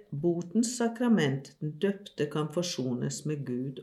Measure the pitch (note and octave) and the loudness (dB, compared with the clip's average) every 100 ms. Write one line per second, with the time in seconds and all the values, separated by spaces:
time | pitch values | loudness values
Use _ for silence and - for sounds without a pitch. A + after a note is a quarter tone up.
0 | - C#3+ F3 E3+ F3 A3 - - A#3 A3+ | -10 -2 0 0 0 2 2 2 -2 2
1 | B3 G3+ D3 C3+ - - D3+ D#3 G3 G3 | 4 6 6 2 -4 -6 -6 0 0 0
2 | - - D3 D#3 D3+ F3 F3 - B2+ B2 | -6 -4 -2 0 -2 0 -2 -2 -2 0
3 | C#3 - D3+ D3 B2+ B2 C3+ C3 | -2 -4 -4 -4 -2 -4 -4 -6